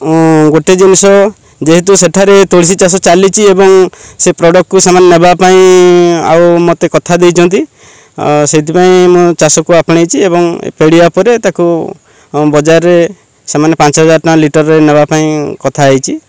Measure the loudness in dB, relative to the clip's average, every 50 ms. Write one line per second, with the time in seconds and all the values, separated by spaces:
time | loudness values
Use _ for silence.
0 | -6 -2 -2 0 2 2 2 2 2 2 0 0 0 0 0 2 2 2 2 2
1 | 2 2 2 2 0 0 -4 _ _ _ _ -8 -2 0 0 0 2 0 0 0
2 | 0 -2 0 0 0 2 2 2 2 2 0 0 0 0 0 0 -2 -2 -2 -2
3 | 0 0 0 2 0 0 0 0 0 0 2 2 2 2 4 2 2 0 -4 -14
4 | -20 -20 -10 -4 -4 -4 -2 0 -2 0 0 0 -2 0 -2 -2 0 2 2 2
5 | 2 4 2 2 2 0 0 0 0 2 2 4 4 4 4 4 2 2 2 2
6 | 0 0 -2 -4 -2 0 0 2 2 2 0 0 0 -2 -2 -2 -4 -4 -4 -4
7 | -4 -2 -2 0 0 0 0 0 0 0 0 -4 -6 -6 _ _ -20 -20 -20 -20
8 | _ _ -12 -8 -4 -4 -2 -2 -2 -2 -2 -4 -4 -2 -2 0 2 2 2 2
9 | 2 2 2 2 2 0 0 -2 -2 -2 0 -2 -2 0 0 0 0 0 -2 -2
10 | -2 -2 -2 -4 -2 -2 -2 -2 -2 -2 -4 -8 -10 -10 -4 -2 0 2 2 2
11 | 2 0 0 -2 -2 -2 -2 -2 -4 -6 -4 -4 -4 -2 -2 -4 -6 -10 -12 -18
12 | _ _ _ _ _ -10 -6 -4 -2 0 0 0 0 0 0 0 0 0 0 0
13 | 0 -2 -6 _ _ _ _ _ -14 -8 -6 -4 -2 -2 -2 -2 -2 -2 0 0
14 | 0 0 0 0 0 0 0 0 0 0 -2 -2 0 0 0 2 2 2 2 0
15 | 0 0 -2 -4 -2 -4 -4 -6 -6 -8 -10 -8 -8 -8 -4 -2 0 0 0 0
16 | -2 -6 -10 -10 _